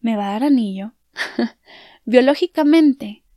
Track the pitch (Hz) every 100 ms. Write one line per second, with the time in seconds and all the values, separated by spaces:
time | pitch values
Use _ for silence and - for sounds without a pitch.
0 | 226 214 202 208 285 269 214 190 208 _
1 | _ - - - 240 - _ - - _
2 | - 247 262 294 359 - 294 330 302 262
3 | 208 208 _